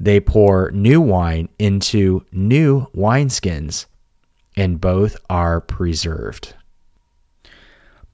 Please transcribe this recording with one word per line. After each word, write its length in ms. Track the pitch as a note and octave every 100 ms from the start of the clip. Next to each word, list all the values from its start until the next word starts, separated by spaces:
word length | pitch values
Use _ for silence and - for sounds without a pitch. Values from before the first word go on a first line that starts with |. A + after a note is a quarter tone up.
they 180 | G#2 G2+
pour 540 | - A2 G2+ F#2+ F#2+
new 280 | G2+ A2 D#3+
wine 480 | C3+ F#2 E2+ E2 E2 -
into 640 | G#2 G2 - G#2+ F#2+ F#2 -
new 560 | F#2 G#2 C#3+ D3+ C3+ C3+ -
wineskins, 920 | G#2+ C3+ C#3 - F#2 D2+ D2+ - - _ _ _ _ _ _ -
and 240 | F#2 E2
both 360 | F#2 F#2 G#2+ - -
are 300 | F2+ E2+ E2+
preserved." 920 | - - F2 D#2 E2 D#2 G#1+ - - - _ _ _ _ _ _ _ _ _ _ _ _ _ _ -